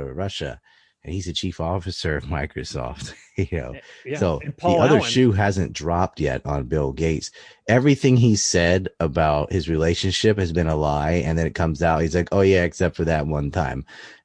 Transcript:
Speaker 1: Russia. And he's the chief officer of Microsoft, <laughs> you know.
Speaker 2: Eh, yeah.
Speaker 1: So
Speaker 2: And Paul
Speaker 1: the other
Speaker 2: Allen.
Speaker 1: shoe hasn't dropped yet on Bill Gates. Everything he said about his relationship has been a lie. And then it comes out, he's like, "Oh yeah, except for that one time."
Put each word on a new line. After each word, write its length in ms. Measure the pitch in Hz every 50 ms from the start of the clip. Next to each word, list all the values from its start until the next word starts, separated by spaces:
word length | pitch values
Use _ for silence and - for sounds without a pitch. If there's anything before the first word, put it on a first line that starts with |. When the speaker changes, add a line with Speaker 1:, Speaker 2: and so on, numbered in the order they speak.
| 69 67 65
Speaker 1:
Russia. 480 | 78 95 98 - - - 69 62 - _ _ _ _ _ _ _ _ -
And 100 | - 82
he's 120 | 98 90
the 60 | 87 80
chief 280 | - - 92 90 -
officer 560 | 80 82 92 98 87 92 90 - - 85 76
of 80 | 71 -
Microsoft, 880 | 69 78 73 69 69 - - 62 - - 71 62 62 69 - 69 - - - -
<laughs> 100 | _ -
you 100 | - 95 - 90
know. 220 | 80 62 64 -
Speaker 2:
Eh, 40 | - - - - - -
yeah. 120 | 131 139 151
Speaker 1:
So 220 | 101 87 78 - -
Speaker 2:
And 140 | 147 -
Paul 220 | - - 175 175 170
Speaker 1:
the 60 | 151
other 100 | 135 147
Speaker 2:
Allen. 140 | 120 - 117 117
Speaker 1:
shoe 180 | 127 127 120
hasn't 420 | 101 95 104 101 98 98 87 - -
dropped 460 | - 73 82 85 87 92 - - -
yet 240 | 76 69 64 62 -
on 200 | 71 73 71 65
Bill 280 | 60 73 78 71 67 67
Gates. 380 | 69 82 82 80 73 - - - - - - - _ - -
Everything 480 | 110 127 127 147 139 - - 135 127
he 180 | 123 120 120 107
said 540 | 101 - - - 90 85 85 90 95 92 90 _ -
about 540 | 82 78 69 87 80 76 76 73 73 - -
his 160 | 95 78 76
relationship 680 | 82 78 80 82 85 - - 95 92 - - 110 104
has 140 | 101 95 82
been 160 | 80 87 85
a 80 | 80 78
lie. 380 | 76 76 73 73 73 71 80 85
And 260 | 87 69 76 80 82
then 80 | 82
it 80 | 76 -
comes 260 | - 87 82 78 67
out, 200 | 85 82 80 78 82
he's 140 | 80 80
like, 140 | 90 85 - -
"Oh 80 | 101
yeah, 240 | 98 98 98 90 87
except 320 | 85 - - 95 85 -
for 80 | - 85
that 240 | 80 80 78 73 76
one 240 | 78 73 71 71 -
time." 320 | - 76 65 64 65 69 _ - - - - - - _